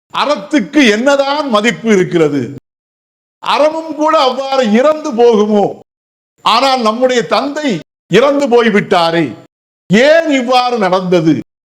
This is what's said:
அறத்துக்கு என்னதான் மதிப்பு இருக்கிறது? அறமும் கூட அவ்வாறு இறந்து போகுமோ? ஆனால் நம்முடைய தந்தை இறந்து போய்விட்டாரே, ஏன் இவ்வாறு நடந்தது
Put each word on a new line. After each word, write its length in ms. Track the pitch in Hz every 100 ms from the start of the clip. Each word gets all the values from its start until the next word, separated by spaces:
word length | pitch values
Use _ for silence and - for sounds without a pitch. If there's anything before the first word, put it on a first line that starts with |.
| _
அறத்துக்கு 760 | - 226 294 - 302 190 302 254
என்னதான் 600 | 214 262 285 277 294 294
மதிப்பு 400 | 208 220 170 226
இருக்கிறது? 480 | 202 170 170 151 143 117 - - _ _ _ _ _ _ _
அறமும் 520 | - 226 302 320 320 294
கூட 240 | 302 320
அவ்வாறு 520 | 262 247 269 269 240
இறந்து 400 | 214 285 311 302
போகுமோ? 540 | 226 240 214 208 208 185 - _ _ _ _ _ _
ஆனால் 400 | 175 220 277 262
நம்முடைய 400 | 214 226 254 247 233
தந்தை 520 | 214 277 294 302 175 - _ -
இறந்து 320 | 185 277 285 277
போய்விட்டாரே, 800 | 240 233 202 165 185 165 165 143 - - _ _ _ -
ஏன் 360 | 196 277 330 320
இவ்வாறு 480 | 269 240 254 247 240
நடந்தது 600 | 185 185 185 175 160 131 - _